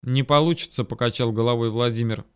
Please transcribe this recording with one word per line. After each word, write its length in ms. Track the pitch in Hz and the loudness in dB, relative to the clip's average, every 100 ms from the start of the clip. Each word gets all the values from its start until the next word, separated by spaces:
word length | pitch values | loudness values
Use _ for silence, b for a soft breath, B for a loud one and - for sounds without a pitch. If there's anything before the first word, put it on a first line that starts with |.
«Не 220 | 123 131 | 0 0
получится», 600 | 131 147 160 170 - - | 4 4 4 0 -4 -4
покачал 480 | 117 113 120 - 120 | -4 -2 -2 0 -2
головой 380 | 110 117 120 117 | 0 0 0 -2
Владимир. 560 | 110 120 113 113 107 - | 0 0 0 -2 -4 -8